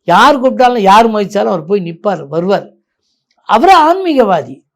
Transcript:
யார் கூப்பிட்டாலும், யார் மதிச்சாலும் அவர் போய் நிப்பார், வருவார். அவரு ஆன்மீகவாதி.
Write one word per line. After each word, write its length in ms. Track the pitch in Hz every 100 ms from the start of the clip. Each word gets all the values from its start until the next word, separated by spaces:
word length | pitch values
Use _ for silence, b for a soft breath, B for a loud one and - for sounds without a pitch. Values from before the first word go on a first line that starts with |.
யார் 360 | - 180 262 285
கூப்பிட்டாலும், 380 | 254 208 247 247
யார் 320 | 190 208 233
மதிச்சாலும் 360 | 214 202 202 220
அவர் 180 | 180
போய் 160 | 156 202
நிப்பார், 480 | 170 165 208 170 139
வருவார். 420 | 160 180 185 - _ _ _ _ _ _ _
அவரு 300 | - 220 349 359
ஆன்மீகவாதி. 840 | 302 381 359 269 208 170 123 135 _